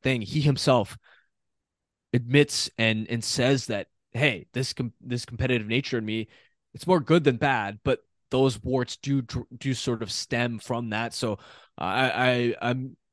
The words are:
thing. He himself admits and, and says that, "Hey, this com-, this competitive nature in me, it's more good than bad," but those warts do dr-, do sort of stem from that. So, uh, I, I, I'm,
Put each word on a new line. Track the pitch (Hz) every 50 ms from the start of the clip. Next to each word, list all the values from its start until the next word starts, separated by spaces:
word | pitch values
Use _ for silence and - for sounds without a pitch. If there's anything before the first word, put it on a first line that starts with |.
| -
thing. | 131 131 120 107
He | 98 - 156
himself | 143 147 139 123 - 151 131 120 101 - - - _ _ - _ _ _ _ _ _ _ _ _ _ _ _ _ _ _ _ _ _ _ -
admits | 123 117 120 127 143 147 143 - - - - -
and, | - 113 110 110 110 110 -
and | 117 117 110
says | - - 135 123 131 139 131 -
that, | - 113 101 92 - _ _ _ _
"Hey, | - 117 147 147 113 82 71 - -
this | 127 131 - -
com-, | - 123 117 - _
this | - 127 123 120 -
competitive | - 120 113 131 123 127 117 107 104
nature | 113 127 139 - 131 120
in | 110
me, | 107 107 113 110 - _ _ _ _ _ _ _ _ -
it's | - -
more | - 185 170
good | 123 - 160 175 151
than | 143 127
bad," | 107 156 143 135 117 104 101 104 104 -
but | 139 127 - _ _ _ _ _ _
those | - 131 135 135 117 104 -
warts | 131 127 131 123 - -
do | - - 143 139 139 127
dr-, | - - 120 117 - 147
do | 123 - 139 127
sort | - - 139 120 110 113
of | 92
stem | - - - - 123 117 120 120 117 107
from | - - 123 117 120 110
that. | 107 107 117 117 -
So, | - - - 104 - - - - - - _ _ -
uh, | -
I, | 90 95 120 131 127 76 113 127 127
I, | 123 123 120 120 - - -
I'm, | 120 127 131 127 135 - - _ _